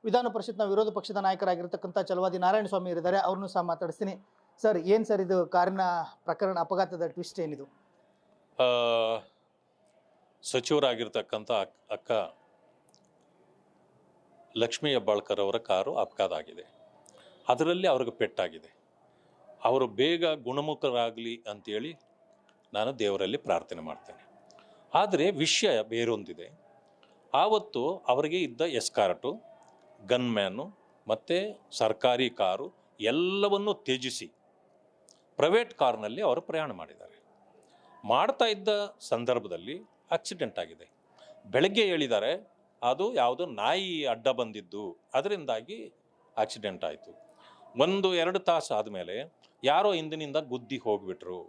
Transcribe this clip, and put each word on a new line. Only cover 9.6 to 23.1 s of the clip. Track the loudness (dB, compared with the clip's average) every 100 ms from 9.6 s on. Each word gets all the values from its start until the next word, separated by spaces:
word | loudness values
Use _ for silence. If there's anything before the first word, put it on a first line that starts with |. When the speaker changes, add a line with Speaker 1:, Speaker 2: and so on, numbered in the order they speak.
| _ _ _ _ _ _ _ _
Speaker 2:
ಸಚಿವರಾಗಿರ್ತಕ್ಕಂಥ | -2 -2 2 4 4 0 -4 -4 -4 -8 -2
ಅಕ್-, | -2 -2 _ _
ಅಕ್ಕ | -10 -2 -2 -2 -10 _ _ _ _ _ _ _ _ _ _ _ _ _ _ _ _ _ _ _ _ -10 -2
ಲಕ್ಷ್ಮೀ | 0 0 0
ಹೆಬ್ಬಾಳ್ಕರ್ | 2 2 0 0 0
ಅವರ | 0 0
ಕಾರು | 0 0 2 -2
ಅಪಘಾತ | -2 0 -2
ಆಗಿದೆ. | -2 -8 -18 -20 _ -20 -20 -20 -20 -20 -10 -2
ಅದರಲ್ಲಿ | 0 2 2 2
ಅವ್ರಿಗೆ | 2 0
ಪೆಟ್ಟಾಗಿದೆ. | -2 -4 -2 -4 -6 -20 _ _ _ _ _ _ _ -20 -2
ಅವರು | 2 2 2
ಬೇಗ | 2 2 2 0
ಗುಣಮುಖರಾಗ್ಲಿ | -2 -2 -2 -2 -2 0 0 0 -4 -10 -10 -10
ಅಂತೇಳಿ | -12 -6 -6 -6 -14 _ _ _ _ _ _ _
ನಾನು | -4 -2 0
ದೇವರಲ್ಲಿ | 0